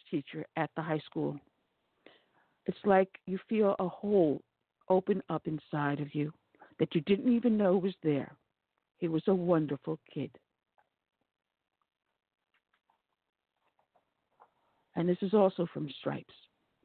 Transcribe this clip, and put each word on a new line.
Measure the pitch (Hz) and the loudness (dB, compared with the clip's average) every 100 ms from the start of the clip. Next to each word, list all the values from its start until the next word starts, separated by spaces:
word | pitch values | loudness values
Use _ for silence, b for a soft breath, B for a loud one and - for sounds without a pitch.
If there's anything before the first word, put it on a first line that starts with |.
| - | -6
teacher | 151 - 160 - - | -6 -6 -10 -8 -6
at | 151 | -6
the | - | -4
high | 160 156 | -4 -4
school. | - 160 147 147 - _ _ _ _ _ b b b b b b - | -4 -6 -6 -6 -14 _ _ _ _ _ b b b b b b -10
"It's | - | -4
like | 208 190 190 - - | 2 4 2 -4 -8
you | 185 - | -8 -2
feel | 220 202 - | 0 2 0
a | 180 | -4
hole | - 202 202 156 135 - _ _ _ - | -6 0 4 4 0 -6 _ _ _ 0
open | 185 - 190 - | 0 2 -2 -2
up | 156 - | -6 -4
inside | 156 - 156 143 143 | -8 -6 -4 -2 -2
of | 147 | -4
you | 151 147 - _ B B - | -4 -6 -8 _ B B -4
that | - | -2
you | 170 | 0
didn't | 160 202 262 | 0 0 2
even | 233 247 214 | 2 2 2
know | 196 190 | 4 2
was | 185 - | 0 -2
there. | 156 139 - - _ _ _ _ _ _ | 0 0 -2 -12 _ _ _ _ _ _
He | 170 | -4
was | 160 180 | 0 0
a | |
wonderful | 190 175 170 151 143 - 156 _ | 2 2 2 0 -4 -6 -10 _
kid." | 156 123 - _ _ _ _ _ _ _ _ _ _ _ _ _ _ _ _ _ _ _ _ _ _ _ _ _ _ _ _ _ _ _ _ _ _ _ _ _ _ _ _ - _ _ _ _ | -10 -10 -12 _ _ _ _ _ _ _ _ _ _ _ _ _ _ _ _ _ _ _ _ _ _ _ _ _ _ _ _ _ _ _ _ _ _ _ _ _ _ _ _ -20 _ _ _ _
And | - 170 | -4 -2
this | 180 | -2
is | 196 | 0
also | 208 190 190 170 | 2 2 2 -6
from | 151 147 | -6 -10
Stripes. | - 143 143 - - _ _ _ _ | -8 -8 -8 -10 -20 _ _ _ _